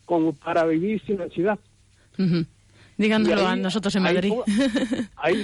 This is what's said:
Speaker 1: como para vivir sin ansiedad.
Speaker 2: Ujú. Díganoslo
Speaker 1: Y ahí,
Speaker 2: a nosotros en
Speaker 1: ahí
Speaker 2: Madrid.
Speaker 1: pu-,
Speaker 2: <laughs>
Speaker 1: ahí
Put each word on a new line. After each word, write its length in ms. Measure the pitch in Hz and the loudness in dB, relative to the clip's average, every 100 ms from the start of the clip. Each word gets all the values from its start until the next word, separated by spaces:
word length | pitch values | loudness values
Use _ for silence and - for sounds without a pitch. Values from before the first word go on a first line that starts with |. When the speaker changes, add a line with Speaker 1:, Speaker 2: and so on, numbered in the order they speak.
| - | -2
Speaker 1:
como 260 | 175 160 | 2 2
para 320 | 147 170 170 165 | -2 -2 0 2
vivir 340 | 160 190 214 - | 2 0 -4 -4
sin 140 | 196 | -4
ansiedad. 380 | 170 - 190 208 - _ _ _ _ - | -4 -2 -2 -2 -8 _ _ _ _ -2
Speaker 2:
Ujú. 260 | 190 170 160 _ _ - - - | 0 0 -2 _ _ -20 -16 -2
Díganoslo 360 | 214 220 - | 0 2 2
Speaker 1:
Y 40 | 208 | 2
ahí, 80 | 185 | 2
Speaker 2:
a 100 | 185 | 0
nosotros 380 | 190 208 196 196 | -2 -2 -2 0
en 80 | 185 | 2
Speaker 1:
ahí 80 | |
Speaker 2:
Madrid. 180 | 180 196 | 2 0
Speaker 1:
pu-, 760 | 226 220 208 269 233 233 254 220 | -2 0 0 0 0 -2 -4 -6
Speaker 2:
<laughs> 40 | - | -4
Speaker 1:
ahí 260 | 156 214 | -2 -2